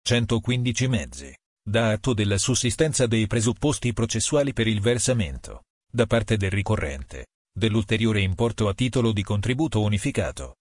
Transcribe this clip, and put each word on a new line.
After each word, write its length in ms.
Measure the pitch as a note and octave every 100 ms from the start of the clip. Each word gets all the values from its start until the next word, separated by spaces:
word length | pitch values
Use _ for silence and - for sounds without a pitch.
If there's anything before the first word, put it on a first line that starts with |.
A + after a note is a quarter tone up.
Centoquindici 840 | - A#2+ A#2 A#2 A#2+ B2 B2 A2+ C3
mezzi. 480 | B2 B1+ - C#2+ - _ _ -
Dà 220 | A2+ A2+
atto 240 | G#2+ C3
della 240 | A2 G#2 G2
sussistenza 720 | - B2 B2 - D#3+ C#3+ B2
dei 180 | A2+ G#2+
presupposti 680 | A#2+ A2 A2+ D3 C#3 B2
processuali 640 | A2+ A2+ A#2 - D3 C#3+
per 140 | B2 A2+
il 140 | G#2+
versamento, 800 | A2 A#2+ - B2 E2 B1+ - G#1 _ _ _
da 140 | A#2 A2+
parte 320 | A#2 G#2+ A2
del 140 | G2
ricorrente, 800 | G2 G2+ G#2+ D2 C#2 B1+ B1+ B1 _ _
dell'ulteriore 720 | - A2+ A2 A2 A2 A2 G#2+
importo 460 | F#2+ F2 A#2 - G#2+
a 80 | F#2+
titolo 360 | B2+ C3+ A2+
di 120 | G#2+
contributo 580 | G2 G#2 G#2+ B2+ D#3+ A2
unificato 760 | G#2+ G#2 C#3+ A#2 D#2+ - C2 -